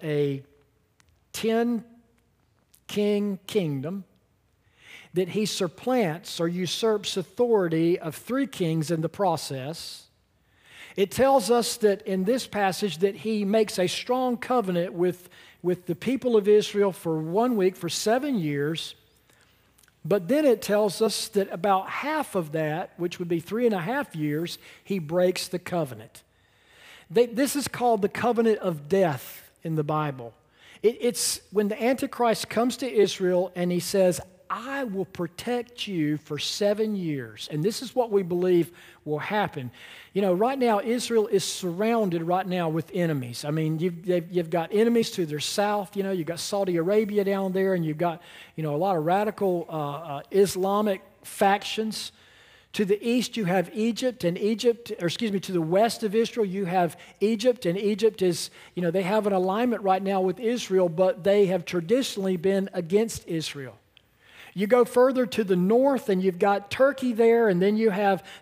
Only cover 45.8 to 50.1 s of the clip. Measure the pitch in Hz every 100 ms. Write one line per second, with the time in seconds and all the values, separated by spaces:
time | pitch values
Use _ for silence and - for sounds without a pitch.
45.8 | 185 202 196 185 151 170 - 202 190 170
46.8 | 165 214 214 208 196 196 190 185 190 185
47.8 | 156 151 175 156 - - - - 156 147
48.8 | 190 175 156 190 214 202 196 175 160 156
49.8 | 143 143 165